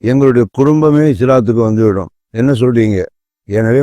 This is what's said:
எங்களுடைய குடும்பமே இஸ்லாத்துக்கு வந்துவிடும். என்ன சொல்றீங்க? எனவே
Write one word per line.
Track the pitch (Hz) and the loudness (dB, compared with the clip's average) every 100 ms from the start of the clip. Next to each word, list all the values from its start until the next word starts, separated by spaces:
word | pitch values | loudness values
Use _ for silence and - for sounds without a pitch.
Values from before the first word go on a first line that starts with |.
எங்களுடைய | 107 131 139 120 113 | -4 0 2 2 0
குடும்பமே | - 139 151 156 147 151 | 0 0 2 2 2 0
இஸ்லாத்துக்கு | 110 127 131 113 113 | 0 0 0 0 -2
வந்துவிடும். | 110 110 110 98 87 _ _ | 0 0 0 -2 -6 _ _
என்ன | 113 131 | -4 -2
சொல்றீங்க? | 131 123 117 110 98 87 _ _ _ - | 0 0 0 0 -2 -4 _ _ _ -8
எனவே | 104 113 127 | -4 0 0